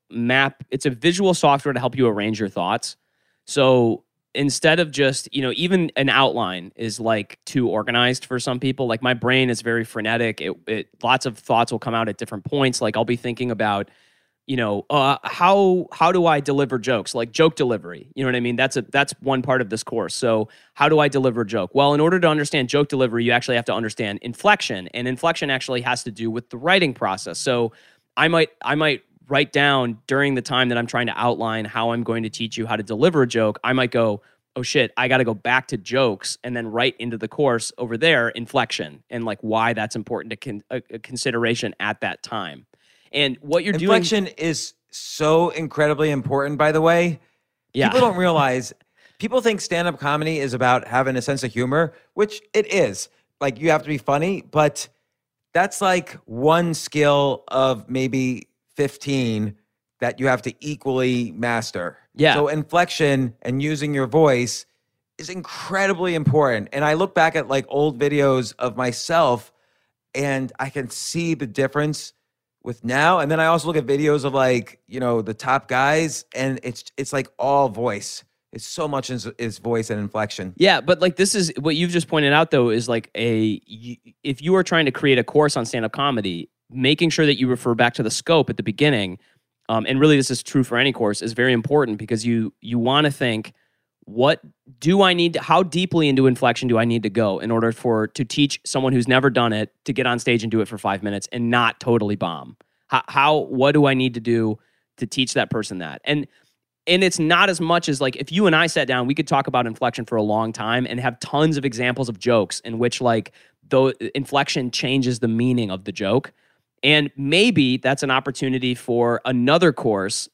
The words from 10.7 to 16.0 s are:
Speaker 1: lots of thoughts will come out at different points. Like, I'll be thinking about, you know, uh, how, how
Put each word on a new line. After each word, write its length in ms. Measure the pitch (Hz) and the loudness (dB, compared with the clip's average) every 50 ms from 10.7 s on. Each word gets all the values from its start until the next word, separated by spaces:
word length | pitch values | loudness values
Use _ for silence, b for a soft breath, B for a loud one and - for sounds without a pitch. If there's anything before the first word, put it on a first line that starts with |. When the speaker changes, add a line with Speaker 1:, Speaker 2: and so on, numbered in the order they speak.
| 110 104 - - _ _ - | -6 -6 -6 -10 _ _ 0
Speaker 1:
lots 220 | 117 131 131 - | 0 0 0 0
of 140 | 135 107 - | -4 -8 -8
thoughts 340 | - - 123 113 117 - 123 | -4 0 2 2 2 0 -2
will 60 | 110 | -6
come 160 | - 123 113 | -4 -4 -2
out 140 | 113 113 110 | -2 -2 -4
at 100 | 98 - | -6 -8
different 260 | 113 - 117 98 - | -10 -10 -10 -12 -8
points. 380 | - 147 143 135 131 120 - 123 | -6 -2 0 0 0 0 0 -2
Like, 140 | 110 104 | -2 0
I'll 80 | 107 113 | -2 -2
be 120 | 110 120 | -2 -2
thinking 340 | 120 - 123 117 113 127 123 | -4 -4 -6 -6 -4 -4 -4
about, 400 | 113 101 110 107 101 101 101 b b b b b b b b b b b _ | -4 -2 -2 -2 -2 -2 -4 b b b b b b b b b b b _
you 100 | - 131 | -6 -4
know, 280 | 123 117 104 104 101 - - | -2 -2 -2 -2 -4 -4 -2
uh, 280 | 147 147 135 139 139 - - | 0 2 2 2 2 0 -4
how, 640 | - - - 175 185 196 202 202 185 185 180 165 - - | -8 -2 2 4 4 4 6 4 4 2 2 -2 -6 -2
how 180 | - | 2